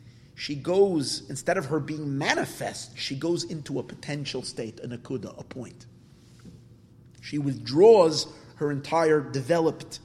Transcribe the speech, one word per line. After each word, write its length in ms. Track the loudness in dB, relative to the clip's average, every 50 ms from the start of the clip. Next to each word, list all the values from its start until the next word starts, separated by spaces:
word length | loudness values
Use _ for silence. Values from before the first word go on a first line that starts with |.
| -20 -20 -20 -20 -20 -20 -14
She 200 | -12 -8 -8 -8
goes, 760 | -6 -2 2 4 4 4 4 4 0 -2 -2 -6 -8 -8 -10
instead 280 | -12 -4 -2 0 0
of 100 | 0 -2
her 120 | -2 -2 -2
being 380 | -2 -4 -6 -6 -4 -4 -4
manifest, 800 | 0 0 0 0 0 -2 -4 -6 -8 -8 -8 -8 -10 -14 -14 -12
she 180 | -10 -8 -8 -6
goes 280 | -4 -2 -2 -2 -2 -2
into 340 | -6 -8 -10 -8 -6 -6
a 60 | -6 -6
potential 580 | -8 -12 -12 -8 -8 -6 -6 -6 -6 -6 -8
state, 380 | -8 -8 -8 -8 -8 -8 -10 -12 -12
a 40 |
nakuda, 520 | -10 -10 -10 -8 -8 -6 -6 -6 -10 -12 -14
a 40 | -16
point. 420 | -14 -12 -12 -12 -12 -16 -20 -20 -20 -20 -20 -20 -20 -20 -20 -20 -20 -20 -20 -20 -20 -20 -20 -20 -20 -20 -20 -20 -20 -20 -20 -20 -20 -20 -18
She 160 | -12 -6 -6
withdraws 880 | -2 -2 -2 -4 -4 -6 0 6 8 10 10 10 10 8 6 2 0 -4 -6 -12 -18 -20 -20 -8
her 160 | -4 -4 -4
entire 500 | -4 -6 -4 0 2 2 4 4 4 4
developed 800 | 2 -2 -6 -4 0 2 2 2 2 2 0 -2 -10 -16 -18 -18